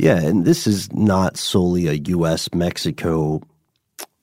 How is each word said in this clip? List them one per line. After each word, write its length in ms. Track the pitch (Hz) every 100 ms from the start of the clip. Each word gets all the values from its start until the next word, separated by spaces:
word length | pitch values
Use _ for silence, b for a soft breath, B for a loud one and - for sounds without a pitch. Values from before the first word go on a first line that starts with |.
yeah. 200 | - 98
And 220 | 78 98 87
this 200 | 170 -
is 260 | 101 98
not 440 | - 107 95 95 -
solely 500 | - 101 90 90 85
a 60 |
U 320 | 76 71 87 82
S 240 | 80 -
Mexico 880 | 85 87 - 90 76 90 80 76 78 - _ _ _ _ - - _